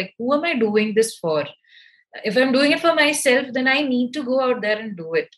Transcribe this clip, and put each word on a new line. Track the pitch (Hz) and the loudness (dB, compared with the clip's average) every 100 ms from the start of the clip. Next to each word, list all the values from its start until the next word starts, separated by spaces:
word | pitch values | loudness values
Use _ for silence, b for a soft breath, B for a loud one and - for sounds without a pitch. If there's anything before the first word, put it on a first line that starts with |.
like, | 185 - | -8 -6
"Who | 240 294 | -2 0
am | 339 | 0
I | 277 220 | 0 0
doing | 214 214 208 | 0 2 0
this | 226 - | 0 -4
for?" | 165 151 143 - b b b b _ - | -4 -2 -4 -12 b b b b _ -10
If | 214 208 | -2 2
I'm | 262 | 2
doing | 262 285 | 4 2
it | 320 | 2
for | 339 | 2
myself, | 320 294 294 269 247 277 | 4 2 2 2 2 0
then | 247 254 | -2 0
I | 277 | 0
need | 285 247 247 | 0 -2 -2
to | 294 | -4
go | 247 262 | -2 0
out | 254 233 | 0 0
there | 208 214 | -2 -4
and | 220 180 | -6 -10
do | 160 | -4
it. | 160 147 | -4 -4